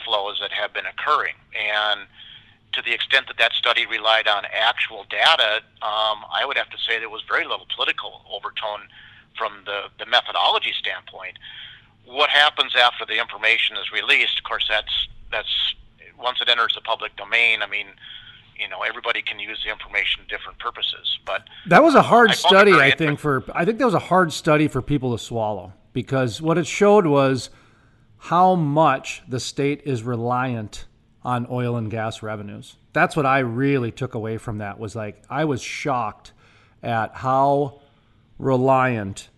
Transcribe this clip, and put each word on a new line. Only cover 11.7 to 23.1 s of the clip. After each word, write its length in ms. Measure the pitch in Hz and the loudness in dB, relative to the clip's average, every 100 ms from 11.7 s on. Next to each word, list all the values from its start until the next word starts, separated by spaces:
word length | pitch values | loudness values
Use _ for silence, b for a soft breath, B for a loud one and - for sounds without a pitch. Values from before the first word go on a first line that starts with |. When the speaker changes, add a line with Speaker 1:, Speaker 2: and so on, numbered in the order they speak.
| B B B - | B B B -10
Speaker 1:
What 240 | 127 147 | -2 2
happens 440 | 143 147 151 131 | 4 4 2 0
after 300 | 127 123 - | 4 2 2
the 160 | 110 110 | -4 -4
information 560 | 113 101 110 113 - 107 | -4 -2 0 2 0 -4
is 160 | 92 | -8
released, 460 | 104 110 139 117 - | -4 2 2 2 -4
of 60 | |
course, 220 | - 110 - | -4 -6 -2
that's, 240 | 107 - - - - - | -2 -2 -4 -6 -10 -10
that's, 440 | 113 104 - - - - _ 90 - | -8 -4 -2 -2 -6 -12 _ -20 -8
once 200 | 120 127 | -6 -2
it 80 | 123 | 0
enters 260 | 120 110 | 2 0
the 60 | 107 | -2
public 360 | - 113 110 - | -4 -6 -6 -12
domain, 460 | 101 113 117 110 | -2 2 2 0
I 40 | 104 | -4
mean, 200 | 101 101 95 B B B B B - | -6 -10 -16 B B B B B -12
you 100 | 104 | -10
know, 140 | 95 | -6
everybody 380 | 107 113 117 110 | -6 -6 -4 -4
can 180 | - 107 | -6 -10
use 240 | 104 107 | -12 -10
the 60 | 107 | -8
information 520 | 104 - 101 98 - | -8 -6 -4 -2 -4
to 60 | 104 | -6
different 300 | 104 95 90 | -12 -12 -12
purposes. 600 | 120 117 - - - - - | -10 -6 -6 -6 -6 -8 -6
But 180 | 98 - B B | -8 -10 B B
Speaker 2:
That 160 | 170 | 6
was 120 | 311 | 8
a 80 | 269 | 6
hard 280 | 131 220 233 | 8 8 6
Speaker 1:
I 40 | |
found 20 | - | 6
it 120 | 170 | 6
Speaker 2:
study, 240 | 190 202 | 8 8
Speaker 1:
very 120 | 175 | 8
Speaker 2:
I 60 | 139 | 6
think, 200 | 135 160 | 4 0